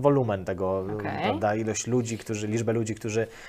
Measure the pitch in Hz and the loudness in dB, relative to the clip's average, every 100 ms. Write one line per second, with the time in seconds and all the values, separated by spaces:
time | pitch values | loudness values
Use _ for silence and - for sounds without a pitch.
0 | 139 139 117 98 95 90 95 95 95 107 | 6 6 4 0 -2 -2 0 0 -2 -4
1 | - 143 180 - 107 107 110 104 - 123 | -4 -2 -2 0 0 2 0 -2 0 0
2 | 113 110 - 107 107 113 113 113 110 104 | 0 -6 -6 -4 -2 0 0 0 -2 -4
3 | 117 107 110 - | -2 -2 -2 -6